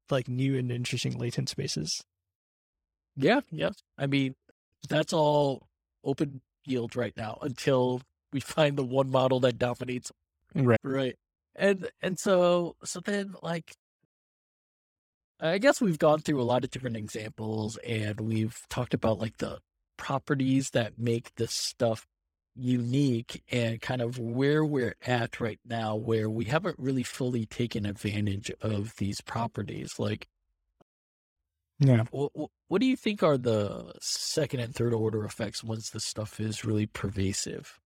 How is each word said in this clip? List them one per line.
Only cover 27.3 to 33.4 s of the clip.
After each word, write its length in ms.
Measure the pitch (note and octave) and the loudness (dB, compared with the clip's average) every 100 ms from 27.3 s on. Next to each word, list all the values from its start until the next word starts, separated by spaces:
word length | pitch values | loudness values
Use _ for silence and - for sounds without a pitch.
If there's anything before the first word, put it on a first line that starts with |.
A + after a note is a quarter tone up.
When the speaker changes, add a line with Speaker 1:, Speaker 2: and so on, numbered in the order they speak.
| B2 G#2+ | -2 -2
Speaker 2:
taken 400 | - A#2+ A#2 G2+ | -4 -4 -2 -4
advantage 640 | G2+ G#2 G#2 G#2 G2 - - | -4 -2 0 -2 -2 -6 -6
of 360 | A2 G#2 A2 - | -4 -2 -4 -4
these 240 | G2+ - | -4 -4
properties. 720 | - A#2 A2 - G2+ G#2+ - - | -6 -4 -4 -4 -8 -8 -8 -4
Like, 300 | G#2+ A2 - _ _ _ _ _ _ _ _ _ _ _ _ _ _ - | -4 -4 -8 _ _ _ _ _ _ _ _ _ _ _ _ _ _ 4
Speaker 1:
Yeah. 260 | C#3 A#2 A#2 | 6 6 4
Speaker 2:
wh-, 160 | C3+ C#3+ - | -2 -4 -4
wh-, 140 | D4+ _ - | -8 _ -2
what 120 | F#3+ | 2
do 60 | C4 | 2
you 100 | C4 | 2
think 260 | A3 G#3 | 0 2
are 160 | E3+ | 4
the 540 | C3+ | 4